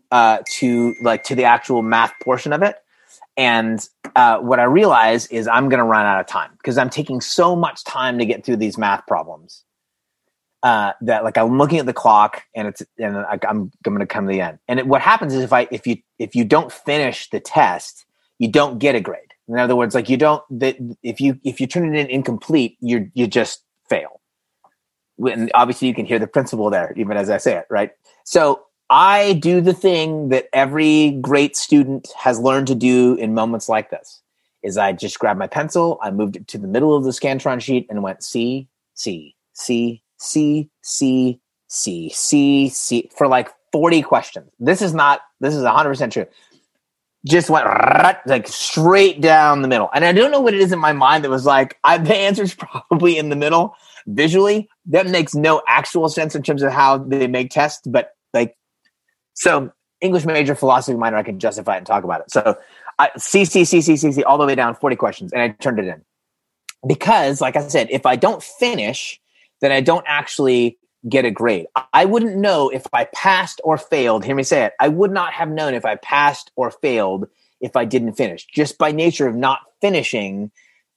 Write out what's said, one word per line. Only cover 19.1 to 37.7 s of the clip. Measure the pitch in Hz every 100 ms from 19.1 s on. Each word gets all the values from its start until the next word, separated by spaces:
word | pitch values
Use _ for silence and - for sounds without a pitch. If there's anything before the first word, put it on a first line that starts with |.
| - - _ -
In | 120
other | 123 123
words, | 120
like, | 123 113
you | 131
don't, | 151 151 -
the, | 123 131 131 120 113
if | 120 110
you, | 139 131
if | 139 123
you | 131
turn | 180 165
it | 151
in | 143
incomplete, | 131 135 113 - 156 117 -
you, | 123 120 98
you | 127 120
just | 123 110 - _ _ _
fail. | 78 76 - _ _ _ _ _ _ _ _ _ - 123
And | 113 113
obviously | 120 120 123 127
you |
can | 117 104
hear | 117
the | 107
principle | 147 123 113 104
there, | 98 85 92
even | 101 104
as | 98
I | 98
say | 127 90
it, | -
right? | 104 101 - _ _
So | - 175 151 139 _ _ -
I | 147 185 202 202
do | 175 165 180
the | 175
thing | 180 190 170 160 156 143
that | 127 -
every | 131 135 147 156 151 151
great | 139 127 143 147 -
student | - 147 135 135 - -
has | 131 113
learned | 127 135 135
to | 123
do | 123 127 123 127
in | 113
moments | 110 113 113 -
like | 110 107
this: | 73 - - _ _ _ _
is | 101 95
I | 98
just | 90 101 -
grabbed | 113 98
my | 95
pencil, | 151 156 180 170 -
I | 107
moved | 98 104 90
it | -
to | 104
the | 95
middle | 113 151 147
of |
the | 131
Scantron | 123 139 135 143 123
sheet | 123